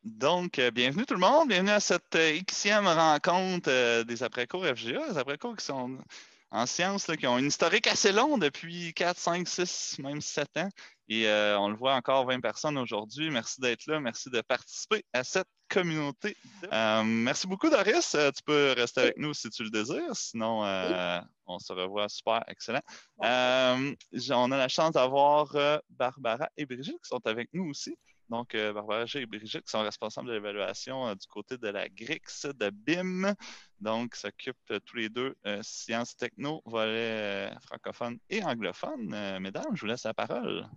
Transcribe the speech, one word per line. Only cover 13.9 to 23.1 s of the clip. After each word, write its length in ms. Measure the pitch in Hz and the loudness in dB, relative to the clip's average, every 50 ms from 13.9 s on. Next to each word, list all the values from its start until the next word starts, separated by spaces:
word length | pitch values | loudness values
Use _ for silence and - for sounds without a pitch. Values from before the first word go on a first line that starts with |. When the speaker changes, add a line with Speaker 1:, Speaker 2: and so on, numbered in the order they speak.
| 156 151 | -2 -2
Speaker 1:
merci 320 | 143 117 - - - 135 | -2 -4 -6 -6 -10 -4
de 100 | 123 113 | -4 -4
participer 640 | - _ 127 - - - - - - _ 220 208 - _ - | 0 _ -2 -2 -2 -10 -12 -12 -2 _ -2 -2 -2 _ -2
à 100 | 127 127 | -2 -2
cette 240 | - - 185 185 _ _ _ _ _ | 2 0 0 0 _ _ _ _ _
communauté. 680 | - 196 180 170 156 156 147 143 139 _ - 208 - _ - - - - - 185 - | 2 2 2 2 0 0 -2 -4 -4 _ -6 -6 -6 _ -18 -20 -16 -14 -8 -2 0
Euh, 300 | 110 113 107 110 110 110 | 2 4 4 4 4 4
merci 420 | 110 113 113 117 127 151 - - | 4 2 2 2 0 0 -2 -2
beaucoup, 240 | 185 190 196 - 320 | -4 -2 2 4 4
Doris. 460 | 302 233 190 208 247 349 330 - - | 6 6 6 6 4 4 2 2 2
Euh, 160 | 147 151 139 | 4 4 4
tu 100 | 139 - | 2 0
peux 300 | _ - 151 147 143 139 | _ 2 4 6 6 4
rester 300 | 127 120 120 117 - 131 | 4 2 2 0 4 4
avec 160 | 123 120 - | 4 4 2
nous 180 | - 143 151 143 | 0 -6 -6 -4
si 160 | - - 117 | -6 -8 -10
tu 120 | - - 117 | -8 -6 -6
le 60 | 110 | -2
désires. 460 | 113 110 104 123 175 277 349 339 233 | 0 0 0 0 -2 -4 -4 -4 -6
Sinon, 500 | - - - - 113 113 113 113 110 104 | -6 -8 -8 -6 -4 -2 -2 0 0 0
euh, 540 | 101 95 95 92 90 92 90 90 87 87 87 | 0 0 0 0 0 0 0 0 -2 -2 -4
Speaker 2:
Oui. 60 | - - _ _ _ | -4 -10 _ _ _
Speaker 1:
on 140 | 95 90 85 | -12 -12 -10
se 120 | - - 98 | -10 -8 -4
revoit. 360 | 92 92 95 98 104 104 101 | -4 -4 -2 0 -2 -2 -2
Super, 340 | - - _ 110 113 117 - | -4 -4 _ 0 0 0 0
excellent. 340 | - 101 _ - - 110 - - - - - - _ | -4 -12 _ -6 -4 -4 -4 -4 -6 -20 -20 -20 _